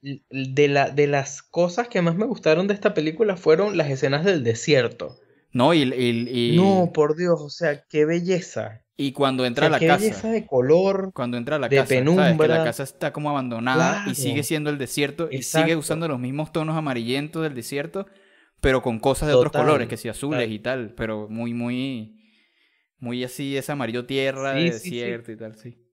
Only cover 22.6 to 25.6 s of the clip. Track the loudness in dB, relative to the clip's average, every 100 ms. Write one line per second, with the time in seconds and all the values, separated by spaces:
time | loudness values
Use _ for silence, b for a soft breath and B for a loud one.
22.6 | b b b _ -8 -6 -6 -8 -6 -6
23.6 | -6 -6 -4 -6 -4 -2 -2 -4 -4 0
24.6 | 0 -2 -8 -8 -6 -8 -12 -14 -14 -16